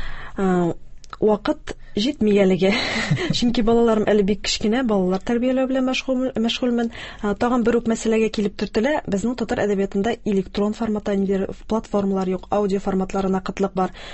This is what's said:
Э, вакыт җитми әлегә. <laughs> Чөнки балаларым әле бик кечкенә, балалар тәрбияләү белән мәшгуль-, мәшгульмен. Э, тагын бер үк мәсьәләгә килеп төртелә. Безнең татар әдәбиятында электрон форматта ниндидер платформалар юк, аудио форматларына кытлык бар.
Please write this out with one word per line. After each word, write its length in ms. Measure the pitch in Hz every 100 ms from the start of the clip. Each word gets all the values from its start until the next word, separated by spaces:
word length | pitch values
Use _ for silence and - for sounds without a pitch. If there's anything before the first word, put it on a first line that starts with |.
| - - - -
Э, 380 | 190 180 170 - - - - -
вакыт 560 | 214 208 254 302 - - -
җитми 380 | - 233 294 214 202
әлегә. 320 | 190 180 190 233 - -
<laughs> 340 | - - 339 -
Чөнки 240 | 247 233
балаларым 460 | 220 233 233 220 208
әле 140 | 214
бик 220 | 196 202 -
кечкенә, 360 | - 220 233
балалар 380 | 254 202 185 185
тәрбияләү 480 | - 240 254 254 262
белән 160 | 262 254
мәшгуль-, 420 | 254 - 254 254 214
мәшгульмен. 500 | 226 - 254 233 233 - - -
Э, 120 | 208 202
тагын 260 | 240 247
бер 140 | 226 233
үк 100 | 226
мәсьәләгә 440 | 226 220 220 220
килеп 240 | 220 202 -
төртелә. 460 | 202 226 240 302 -
Безнең 300 | 196 226 247
татар 240 | 220 240 208
әдәбиятында 500 | 196 196 196 208 -
электрон 480 | - 196 185 - 208
форматта 420 | 214 220 208 208
ниндидер 360 | 196 190 190 196 - -
платформалар 600 | 220 - 202 196 190 185
юк, 180 | 185 -
аудио 300 | 208 208 196
форматларына 600 | 196 190 185 196 190 190
кытлык 320 | 185 - 190
бар. 180 | 190 180 - -